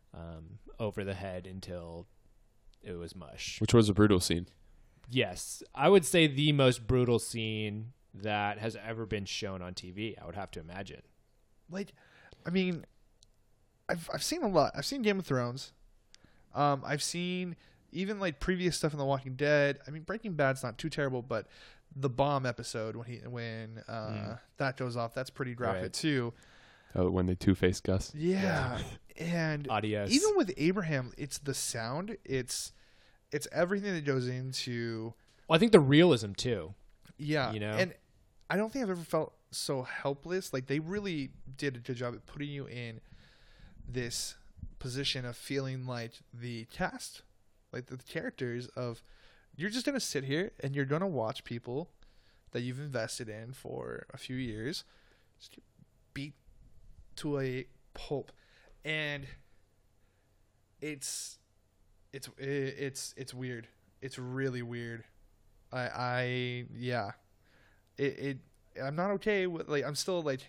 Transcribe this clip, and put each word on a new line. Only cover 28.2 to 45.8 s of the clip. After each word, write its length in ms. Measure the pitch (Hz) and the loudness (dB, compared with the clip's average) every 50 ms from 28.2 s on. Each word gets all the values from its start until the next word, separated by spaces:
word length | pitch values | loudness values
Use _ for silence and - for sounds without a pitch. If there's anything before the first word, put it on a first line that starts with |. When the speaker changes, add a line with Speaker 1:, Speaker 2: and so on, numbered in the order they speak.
| 160 180 190 190 196 185 160 147 131 127 123 104 - - - - - - - | 0 2 2 2 2 2 2 2 0 0 -2 -4 -4 -6 -10 -14 -16 -16 -12
Speaker 1:
Yeah. 80 | - 170 | -8 -4
Speaker 3:
And 440 | 170 175 170 160 156 151 147 143 135 | -2 0 0 2 0 0 -2 -2 0
Speaker 1:
Adios. 400 | 113 104 104 107 104 104 101 101 | 0 2 2 2 2 0 2 2
Speaker 3:
even 260 | 226 294 403 427 415 | 4 4 4 4 4
with 160 | 381 269 180 - | 4 4 2 2
Abraham, 560 | - 147 170 185 214 170 160 151 135 123 117 - | 2 2 2 2 2 0 0 0 0 -2 -4 -8
it's 220 | - 147 139 - - | -8 -8 -8 -8 -6
the 160 | 143 139 127 | -4 -4 -4
sound, 640 | - - - - 117 113 117 131 160 196 214 220 - - | -2 -2 -4 -4 -4 -4 -4 -4 -4 -6 -6 -8 -10 -6
it's, 480 | - 135 127 123 - - - - - - - - _ - - - - - _ _ - | -4 -2 -2 -2 -2 -6 -6 -6 -8 -12 -16 -20 _ -20 -20 -20 -20 -20 _ _ -6
it's 140 | - 147 - - | -6 -6 -6 -2
everything 400 | - 151 175 175 202 202 196 202 185 | 0 0 2 2 0 0 -2 -2 -2
that 100 | 160 143 | 0 0
goes 220 | 143 135 127 123 123 | 2 2 2 2 0
into 840 | 127 127 131 131 127 - - 127 120 117 117 117 113 110 110 117 - - _ - - - - - | -2 -4 -6 -6 -6 -4 -4 -2 -2 -2 -2 -2 -4 -4 -6 -8 -10 -12 _ -20 -20 -8 2 6
Speaker 1:
Well, 80 | 160 | 6
I 20 | 165 | 8
think 140 | 208 233 | 10 10
the 80 | 208 175 | 10 10
realism 520 | 143 131 143 151 175 180 139 110 107 101 | 10 10 10 10 10 10 8 6 4 0
too. 420 | 98 - - 127 113 95 78 90 104 - - - - - - - - - | -4 -2 -2 0 0 -2 -2 -6 -10 -14 -20 -20 -20 -20 -20 -20 -12 -8
Speaker 3:
Yeah. 340 | 151 143 151 151 127 110 | -4 0 0 0 0 0
Speaker 1:
You 80 | 107 107 | -2 -2
know? 120 | 104 107 | -2 0
Speaker 3:
And 220 | 107 135 190 175 - - _ _ _ _ _ _ _ - - - | 2 2 0 0 -2 -10 _ _ _ _ _ _ _ -10 -4 -2
I 60 | 156 | 0
don't 160 | 196 220 220 | 0 0 0
think 100 | - 277 240 | -2 -2 -2
I've 60 | 190 | -2
ever 100 | 185 175 | -2 -4
felt 300 | 160 - - 160 151 - - _ _ _ | -2 0 0 0 0 -2 -6 _ _ _
so 320 | - - - - 143 131 | -8 -4 -2 -2 -2 -2
helpless. 720 | 123 - - - - 139 143 143 - 165 180 190 190 - | -2 -4 -6 -4 -2 -2 -2 -4 -4 -4 -4 -2 -2 -2
Like, 140 | - 131 127 | -4 -4 -2
they 140 | - 139 156 | 0 -2 -2
really 500 | 156 165 196 208 202 196 165 147 135 139 - - - 135 131 | 0 -2 -4 -4 -2 -2 -2 -4 -4 -6 -10 -12 -14 -14 -8
did 200 | - 147 139 127 | -4 -4 -2 -2
a 40 | 120 | -4
good 160 | 117 - 127 | -6 -6 -4
job 180 | 117 127 120 117 | -4 -4 -4 -6
at 120 | 107 - | -8 -12
putting 220 | - - 147 143 147 | -12 -10 -8 -8 -6
you 160 | 143 143 131 | -6 -8 -8
in 340 | - 117 123 120 117 113 113 - - - - - - - - - - - - - - - - - - | -8 -10 -10 -10 -10 -10 -14 -16 -20 -20 -20 -20 -20 -20 -20 -20 -20 -20 -20 -20 -20 -18 -16 -12 -8
this 460 | 117 123 120 120 - - - - - - - - - - - - - - | -6 -4 -4 -4 -4 -6 -6 -8 -10 -14 -20 -20 -16 -14 -14 -12 -10 -10
position 460 | - 127 120 139 139 - - 135 123 | -8 -6 -4 -2 -2 -2 -2 -2 -4
of 120 | 123 120 | -8 -8
feeling 500 | - - - 135 139 135 131 131 131 | -10 -6 -4 -4 -2 -2 -4 -4 -6